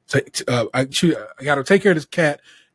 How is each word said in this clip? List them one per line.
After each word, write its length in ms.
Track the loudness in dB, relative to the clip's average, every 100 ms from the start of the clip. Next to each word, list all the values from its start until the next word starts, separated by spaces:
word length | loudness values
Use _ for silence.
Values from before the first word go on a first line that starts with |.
| -2
Take, 340 | -2 -2 -8 -2
uh, 180 | -2 -2
I, 140 | -2 -4
she, 240 | 0 0
I 300 | 0 -8 -8
gotta 180 | -2 -2
take 200 | 2 4
care 100 | 4
of 40 | 2
this 80 |
cat." 360 | -2 -2 -2 -2 _ _ _